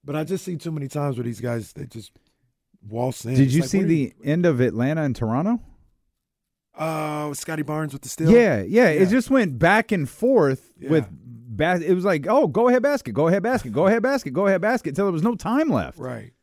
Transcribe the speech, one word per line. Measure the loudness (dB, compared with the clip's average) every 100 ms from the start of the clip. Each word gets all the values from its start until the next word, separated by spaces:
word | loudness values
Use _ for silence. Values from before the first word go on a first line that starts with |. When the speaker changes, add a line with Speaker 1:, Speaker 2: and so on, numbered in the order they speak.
Speaker 1:
But | -8 -8
I |
just | -4 -6
see | -6 -10
too | -8
many | -8 -6
times | -4 -4 -4
where |
these | -8 -8
guys, | -6 -6 -8
they | -14 -16
just | -16 -20 _ _ _ _ _ _ _ -12
waltz | -4 -4 -4 -2
in. | 2
Speaker 2:
Did | 4
Speaker 1:
It's |
Speaker 2:
you | 2
Speaker 1:
like, | 0
Speaker 2:
see | 0
Speaker 1:
what | 0
are |
you | 0 -2 _
Speaker 2:
the | -4
end | 0 2
of | 2
Atlanta | 0 0 -2 -2
and | -4 -4
Toronto? | -4 -2 -2 -4 -6 _ _ _ _ _ _ _ _ _ _
Speaker 1:
Uh, | -10 -6 -6 -6 -6 -8
Scotty | -8 -8 -6
Barnes | -4 -4 -6
with | -8
the | -14
steal? | -2 6
Speaker 2:
Yeah, | 6 6 2
yeah, | 2 4 4
it | 4
Speaker 1:
Yeah. | 4
Speaker 2:
just | 2 2
went | 2 2 2
back | 4 4 2
and | -2 -4
forth | -2 2 4 4 0 _ _
Speaker 1:
Yeah. | 0
Speaker 2:
with | 0 0
bas-, | -12 -20 -20 -14 -2 0 0
it | 0
was | 0 2
like, | 0 2
"Oh, | 2 2
go | 2 4
ahead | 4
basket, | 2 -2 -4
go | 0 2
ahead | 2
basket, | 0 -2 -2
go | 2 2
ahead | 4
basket, | 0 -2 -4
go | -2 0
ahead | 2
basket," | 0 -2 -4 -2
till | -2
there |
was | 0
no | -2 -2
time | -2 -2 0
left. | -2 -4 -10
Speaker 1:
Right. | -12 -12 -14 _